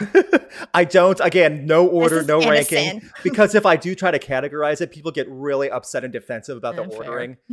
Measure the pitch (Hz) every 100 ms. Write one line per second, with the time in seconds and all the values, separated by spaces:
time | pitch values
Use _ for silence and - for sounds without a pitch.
0 | 202 381 - 359 - - - 175 175 180
1 | 180 185 175 185 160 151 143 156 180 175
2 | 165 160 147 156 156 147 143 151 156 208
3 | - - 185 208 208 214 196 160 170 185
4 | 185 147 - 131 143 147 147 151 170 151
5 | 156 147 135 131 143 139 139 123 - 135
6 | 123 120 - 117 - 127 120 113 101 107
7 | 113 120 120 127 -